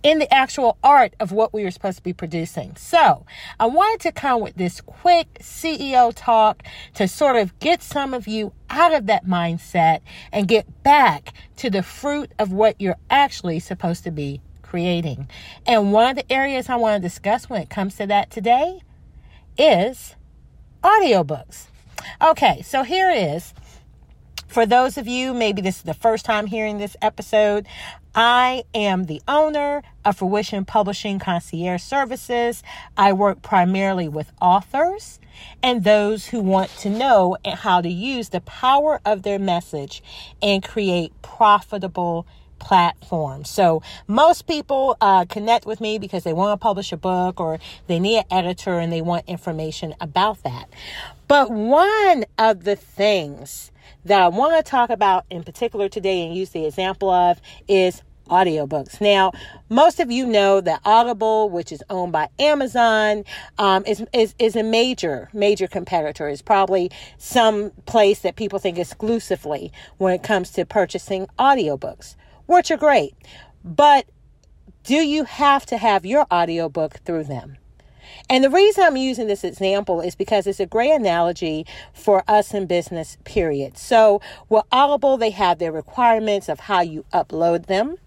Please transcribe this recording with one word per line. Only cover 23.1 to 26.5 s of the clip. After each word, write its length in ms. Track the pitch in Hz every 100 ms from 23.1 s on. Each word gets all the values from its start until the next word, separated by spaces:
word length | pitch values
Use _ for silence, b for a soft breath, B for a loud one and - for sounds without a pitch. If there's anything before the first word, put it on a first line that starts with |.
| 302
is. 340 | 170 156 - - b b - - - - - - -
For 160 | - 226
those 320 | 240 262 277
of 100 | 226
you, 260 | 247 262
maybe 280 | 247 220 202
this 160 | 190 185
is 60 |
the 120 | 170 156
first 300 | 226 220 -
time 200 | 214
hearing 320 | 214